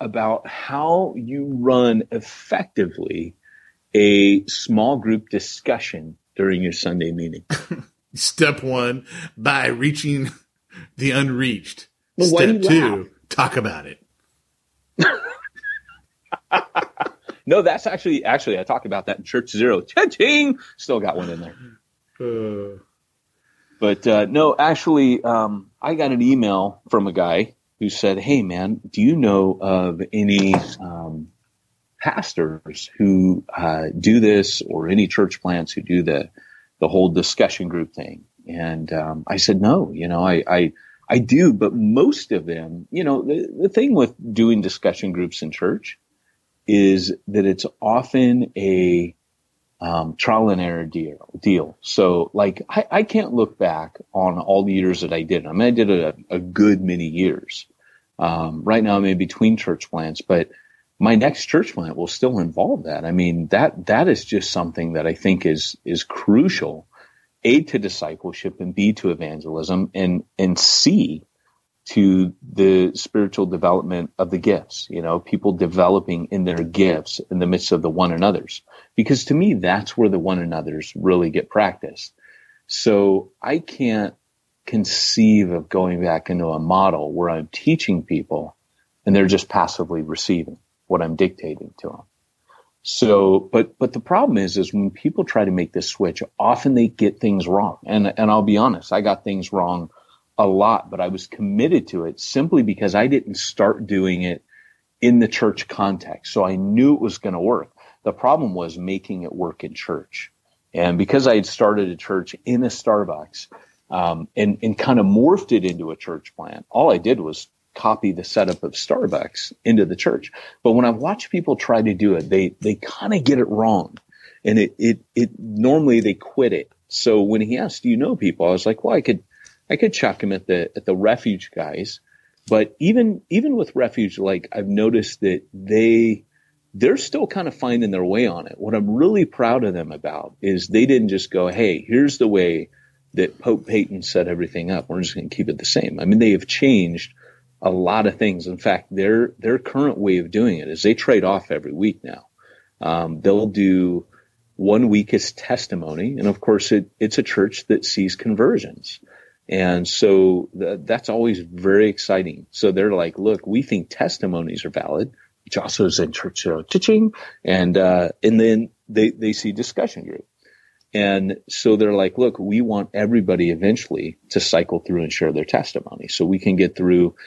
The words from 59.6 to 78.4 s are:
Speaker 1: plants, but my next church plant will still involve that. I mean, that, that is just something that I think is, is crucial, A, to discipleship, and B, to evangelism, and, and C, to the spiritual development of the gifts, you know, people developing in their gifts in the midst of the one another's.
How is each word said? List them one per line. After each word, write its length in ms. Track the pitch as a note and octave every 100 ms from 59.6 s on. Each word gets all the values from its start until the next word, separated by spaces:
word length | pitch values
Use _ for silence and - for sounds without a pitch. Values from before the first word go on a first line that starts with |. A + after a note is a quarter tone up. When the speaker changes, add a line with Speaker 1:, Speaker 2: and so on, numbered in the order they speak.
| - E2 -
Speaker 1:
plants, 300 | E2 D#2+ D#2
but 300 | - F2 D#2+ - _ _ _ _
my 160 | G#2 A2+
next 300 | C3+ - -
church 280 | D#3 G#3+
plant 220 | - E2 -
will 100 | E2+
still 320 | - B2+ A#2
involve 460 | E2+ E2 A2+ B3
that. 200 | E2+ D2+
I 60 | E2
mean, 380 | F2+ F2 E2+ D#2
that, 380 | G2 D3 - F2
that 200 | G#2+ F3
is 180 | A#2
just 280 | - G#2 -
something 400 | F#2+ E2+ D#2+ E2+
that 120 | D#2+
I 100 | D#2+
think 300 | D#2+ G2 F#2 E2+
is, 300 | D#2 - -
is 200 | - E2+
crucial, 800 | - - - G#2+ F3+ - D2+ D#2 - _ _ _ _ _
A, 200 | A#2 C#3
to 160 | E3 A#2+
discipleship, 800 | G2+ - D2+ D#2 F2+ - - -
and 120 | F2+
B, 200 | F2+ G2+
to 180 | G#2+ F#2+
evangelism, 800 | E2 D#2 D#2 D2+ D#2+ D#2+ F#2 G2 F#2+
and, 260 | F#2 F2+ - -
and 180 | F#2+ F2+
C, 680 | - - - G3+ - D#2 - _ _ _ _ _
to 480 | - - G2 F#2+ F#2 - -
the 400 | - F#2+ F#2 F#2
spiritual 520 | - - G#2+ G2+ - F#2+
development 640 | F2+ F2 F2+ E2+ F2+ F2 -
of 140 | F2+
the 80 | F2+
gifts, 480 | F#2 G2 - - -
you 140 | E2+
know, 160 | E2 F2
people 320 | - G2 G2+
developing 760 | F2 F2 F2 F2+ G2 - F2 E2
in 140 | G2+
their 180 | F2+ E2+
gifts 580 | E2 E2+ F#2+ D#2+ D2+ - -
in 120 | F#2
the 60 | F2+
midst 260 | F2+ -
of 100 | E2+
the 80 | E2
one 220 | E2 F2+
another's. 500 | E2 G2 F2+